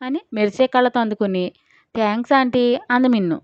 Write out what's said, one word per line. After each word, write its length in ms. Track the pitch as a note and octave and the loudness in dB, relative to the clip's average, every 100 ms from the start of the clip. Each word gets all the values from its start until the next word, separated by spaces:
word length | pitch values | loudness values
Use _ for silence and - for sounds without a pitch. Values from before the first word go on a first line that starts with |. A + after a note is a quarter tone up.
అని 200 | B3+ D4+ - | -8 -8 -6
మెరిసే 340 | G#3+ G#3 G3+ C4 | -2 -2 0 0
కళ్ళతో 320 | B3+ B3 B3 | 2 2 0
అందుకుని, 520 | A3 G#3 G3+ F#3 F3+ - _ _ _ A3+ | -2 -2 -2 -2 -4 -8 _ _ _ -4
"థ్యాంక్స్ 380 | G#3+ A3 A#3+ | -2 -2 0
ఆంటీ," 460 | C4+ B3+ B3 A#3+ B3 - | 0 2 2 2 0 0
అంది 160 | B3 B3+ | 0 2
మిన్ను. 340 | A#3 F3+ D#3 | 2 0 -4